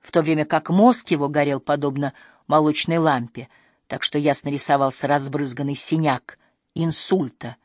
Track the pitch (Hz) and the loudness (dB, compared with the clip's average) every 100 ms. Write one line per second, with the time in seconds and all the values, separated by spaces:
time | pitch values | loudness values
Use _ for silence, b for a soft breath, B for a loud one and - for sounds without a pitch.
0 | - 175 156 156 151 160 - 175 226 240 | 0 0 2 0 2 0 2 4 6 4
1 | - 165 143 147 143 139 - 147 143 139 | 0 -2 0 0 0 -2 -2 -2 -2 -2
2 | 143 b b b _ 151 151 151 - 165 | -6 b b b _ 2 2 2 0 2
3 | 160 131 120 - 131 b b b _ 127 | 2 0 -2 -12 -18 b b b _ -8
4 | - 147 147 139 - 143 - 143 135 - | -4 0 0 0 -2 -6 0 2 2 -2
5 | 139 143 139 143 143 123 143 143 - 160 | 0 0 0 -4 -6 -4 -6 -4 -2 0
6 | 156 127 - - _ _ _ - 165 160 | 0 -2 -6 -20 _ _ _ -4 -2 -2
7 | - 190 139 _ 120 123 | 0 -2 -2 _ -16 -16